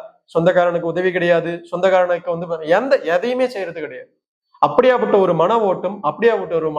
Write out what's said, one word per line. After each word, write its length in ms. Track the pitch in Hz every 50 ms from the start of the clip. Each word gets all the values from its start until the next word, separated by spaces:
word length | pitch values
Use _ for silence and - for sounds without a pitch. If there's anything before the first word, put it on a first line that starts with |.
| - - - _ _ _ -
சொந்தக்காரனுக்கு 580 | 170 165 180 175 180 175 175 170 170 165 170 156
உதவி 180 | 175 180 185 175
கிடையாது, 340 | 180 175 175 175 165 160 170 170 170 - -
சொந்தக்காரனுக்கு 640 | 180 175 180 196 185 185 180 175 175 170 175 180 170
வந்து 120 | 165 175 170
பாத்தீங்கன்னா 280 | 165 160 160 151 170 202
எந்த 160 | 247 269 277 - - 156 170
எதையுமே 340 | 180 196 247 247 247 254 247 233
செய்யறது 260 | 202 185 170 160 165 151
கிடையாது. 240 | 139 127 127 - - _ _ _ _ _ _ _ _ _ _ -
அப்படியாப்பட்ட 500 | 147 - - 247 254 247 233 214 202 214 202 190
ஒரு 80 | 175 175 160 160
மன 160 | 185 226 233 214 196
ஓட்டம், 300 | 175 170 - 180 202 202 - 147
அப்படியாப்பட்ட 440 | 151 - 208 233 226 196 185 170 175 165
ஒரு 100 | 156 156 151